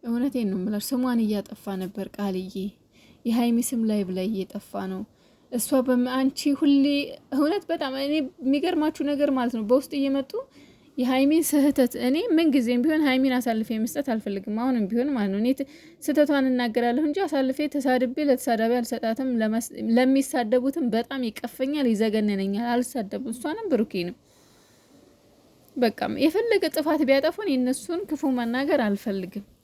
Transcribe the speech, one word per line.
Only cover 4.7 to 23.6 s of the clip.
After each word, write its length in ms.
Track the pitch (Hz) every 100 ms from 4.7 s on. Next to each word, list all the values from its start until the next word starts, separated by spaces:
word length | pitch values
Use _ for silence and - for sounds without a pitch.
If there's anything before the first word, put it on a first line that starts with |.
| 202 190
ነው። 160 | 190 214 _ _ _ _
እሷ 160 | 240 - 269
በም-፣ 260 | 254 247 247
አንቺ 300 | 254 262 - 294
ሁሌ 300 | 277 294 277 277 285 285 - _
እውነት 320 | 262 302 403 -
በጣም 260 | 330 277 269
እኔ 180 | 277 311 262 -
የሚገርማችሁ 640 | 262 277 330 349 302 311
ነገር 260 | 285 285 294
ማለት 240 | 262 240
ነው 100 | 233
በውስጥ 280 | 208 254 285
እየመጡ 380 | 294 277 277 269 440 554 - - - - -
የሀይሚን 440 | 247 262 277 320
ስህተት 500 | 311 302 285 285 247 -
እኔ 180 | 247 294 480
ምን 180 | 320 330
ጊዜም 320 | 277 233 247
ቢሆን 220 | 277 311
ሀይሚን 300 | 294 262 269
አሳልፌ 380 | 254 240 226 220 220
መስጠት 300 | 226 - 277
አልፈልግም። 460 | 220 208 196 196 214
አሁንም 280 | 254 247 196
ቢሆን 220 | 233 269
ማለት 200 | 262 202
ነው 100 | 196
እኔ 80 | 233
ት-፣ 140 | 262 269 - - -
ስህተቷን 440 | - 294 294 285 262
እናገራለሁ 560 | 254 240 226 240 240
እንጂ 140 | 302 294
አሳልፌ 380 | 381 285 262 262 302
ተሳድቤ 480 | 294 262 254 247 262
ለተሳዳቢ 500 | 294 262 - 226 226
አልሰጣትም። 540 | 247 233 226 226 226 262 240
ለመስ-፣ 300 | 220 226 - - 214
ለሚሳደቡትም 920 | 226 254 269 269 277 220 254 254 302 247
በጣም 320 | 220 240 269
ይቀፈኛል፣ 680 | 240 - 240 - 262 302 254
ይዘገነነኛል። 800 | 208 220 214 214 196 196 202 240
አልሳደብም 600 | 240 247 269 196 202 254
እሷንም 380 | 233 - 392